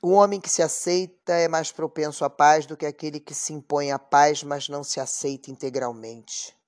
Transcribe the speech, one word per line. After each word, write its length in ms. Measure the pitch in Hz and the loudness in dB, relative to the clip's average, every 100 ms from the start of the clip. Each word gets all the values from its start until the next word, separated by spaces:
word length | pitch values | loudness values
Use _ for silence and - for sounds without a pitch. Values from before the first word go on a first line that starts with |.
O 100 | 170 | 4
homem 300 | 196 202 202 | 6 6 2
que 80 | - | -4
se 140 | - | 0
aceita 720 | 165 - - 175 185 _ - | 0 -2 -2 -2 -2 _ -2
é 140 | 170 165 | 0 2
mais 240 | 160 156 | 0 -4
propenso 520 | - 156 156 151 147 | -6 -8 -4 -6 -2
à 60 | 143 | -6
paz 360 | - 147 156 147 | 4 6 6 2
do 100 | 156 | -8
que 100 | 147 | -8
aquele 320 | 143 156 151 | -6 -10 -10
que 160 | 147 | -12
se 180 | 143 - | -10 -10
impõe 380 | 151 143 147 143 | -10 -4 -4 -2
à 80 | 139 | -4
paz, 460 | _ 143 147 151 | _ 6 6 4
mas 240 | 143 143 143 | -4 -8 -6
não 160 | 143 | -10
se 160 | 143 - | -8 -8
aceita 500 | 135 - 143 135 - | -6 -6 -6 -8 -12
integralmente. 1040 | 131 135 131 123 117 110 117 110 - - _ | -10 -6 -4 -6 -8 -14 -18 -14 -14 -14 _